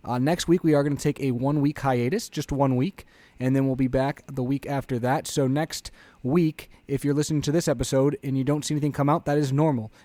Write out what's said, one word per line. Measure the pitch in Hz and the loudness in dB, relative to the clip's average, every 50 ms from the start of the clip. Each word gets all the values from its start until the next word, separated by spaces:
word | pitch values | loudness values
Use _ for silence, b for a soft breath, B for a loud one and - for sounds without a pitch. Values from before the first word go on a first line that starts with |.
| B | B
uh, | - 120 123 | -4 -2 0
next | 127 151 175 165 - - | 0 0 0 0 2 2
week | 170 180 - | 2 4 4
we | 160 151 | 4 4
are | 143 | 4
gonna | 143 147 143 | 4 2 0
take | 135 - 151 143 - | -2 -2 -2 -2 0
a | 139 135 | -2 -2
one-week | 120 120 131 139 147 151 139 147 151 - | -2 0 0 0 2 2 2 0 0 -2
hiatus, | - 135 131 120 120 123 175 233 - - | -2 0 0 2 0 0 -2 -4 -6 -6
just | - 156 143 - | -8 -8 -6 -4
one | 143 135 139 135 127 | 0 0 2 2 2
week, | 123 135 196 - - - b b b b b b b | 2 0 -2 -4 -8 -18 b b b b b b b
and | 123 131 135 | -2 0 2
then | 135 135 | 2 2
we'll | 135 131 | 2 0
be | 123 131 | 0 0
back | 127 127 131 135 143 147 - - - | 0 0 0 0 -2 -4 -8 -12 -10
the | 139 131 | -6 -4
week | 127 127 139 135 - | -2 -2 -2 -4 -4
after | - 143 135 - - 131 117 | -4 -4 -4 -4 -4 -4 -2
that. | 117 123 139 156 - - | 0 0 -2 -2 -4 -4
So | - 151 139 | -2 0 0
next | 127 135 147 160 - - - - - B B B B B B B | 2 2 0 -2 -4 -6 -10 -12 -14 B B B B B B B
week, | 123 147 180 165 156 151 - - - b b b b | 0 2 2 2 2 0 -4 -14 -18 b b b b
if | 139 131 - | -4 -2 -2
you're | 143 143 | 0 0
listening | 147 147 - 156 147 | 0 0 0 -2 -2
to | 135 147 | 0 0
this | 143 170 - 165 | 0 0 2 0
episode | 139 120 131 - 139 131 135 147 147 - - | 0 -2 -2 0 2 2 2 2 0 -2 -4
and | 143 131 | -4 -2
you | 135 | -2
don't | 131 139 147 151 143 | 0 0 -2 -2 -2
see | - 156 | -2 -2
anything | 147 147 147 | -2 -2 -2
come | - - 139 143 | 0 0 2 2
out, | 151 170 - | 2 0 0
that | 147 143 151 | 0 0 0
is | 147 131 | 0 0
normal. | 135 143 156 156 139 117 110 107 b b | 2 2 2 2 2 0 -4 -8 b b